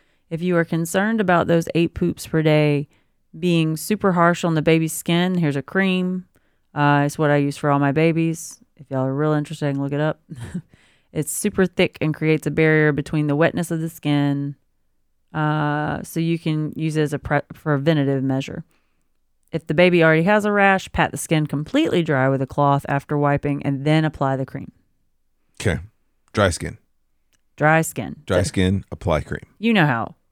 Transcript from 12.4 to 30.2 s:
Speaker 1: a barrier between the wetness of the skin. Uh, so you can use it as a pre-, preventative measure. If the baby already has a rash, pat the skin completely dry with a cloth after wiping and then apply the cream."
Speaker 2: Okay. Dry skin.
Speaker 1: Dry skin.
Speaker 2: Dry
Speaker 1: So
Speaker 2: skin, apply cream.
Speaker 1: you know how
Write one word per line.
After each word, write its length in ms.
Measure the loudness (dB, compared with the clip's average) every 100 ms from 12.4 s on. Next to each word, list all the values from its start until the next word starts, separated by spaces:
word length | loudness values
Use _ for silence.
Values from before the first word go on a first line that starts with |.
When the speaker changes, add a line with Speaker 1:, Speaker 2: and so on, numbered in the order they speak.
| 0
Speaker 1:
a 40 |
barrier 420 | 0 2 4 2
between 360 | 0 -2 -2 0
the 60 |
wetness 360 | 2 0 0 -4
of 100 | -4
the 80 | -6
skin. 680 | -6 -2 0 0 -2 -6 -10 _ _ _ _ _ _ _
Uh, 680 | -4 -2 0 -2 -2 -4 -6
so 180 | -6 -4
you 180 | -2 -2
can 360 | -2 -4 -4 -4
use 220 | -4 0
it 40 |
as 120 | -2
a 40 | -2
pre-, 220 | -2 -4 -4
preventative 680 | -10 -4 0 2 2 2 0
measure. 400 | 0 -2 -4 -10 -16 _ _ _ _ _ _ _ _
If 160 | -8 -2
the 60 |
baby 300 | 4 4 6
already 200 | 4 4
has 200 | 4 2
a 80 | 2
rash, 400 | 2 4 2 -2
pat 180 | -2 -2
the 60 | -2
skin 300 | -2 -2 0
completely 560 | -4 -2 -2 0 0
dry 260 | 0 2 2
with 140 | 0
a 40 | -2
cloth 380 | 0 2 2 0
after 260 | -4 -2 -2
wiping 460 | 0 0 -2 -4
and 240 | -4 -4 0
then 180 | 2
apply 320 | 0 -2 -4 -2
the 80 |
cream." 260 | -6 -10 -14 -18 _ _ _ _ _ _ _ -6
Speaker 2:
Okay. 180 | -2 -2 -6 _ _ _ _ 0
Dry 120 | 0
skin. 280 | 0 -8 -12 _ _ _ _ _ _ _ -2
Speaker 1:
Dry 260 | 2 2
skin. 400 | 0 -6 -10 -10 -2
Speaker 2:
Dry 120 | 0
Speaker 1:
So 60 | 0
Speaker 2:
skin, 360 | 0 0 0 -4
apply 300 | -8 -2 -2
cream. 200 | -2 -10 -12 -6
Speaker 1:
you 140 | 0
know 140 | 2 2
how 280 | 0 -6 -12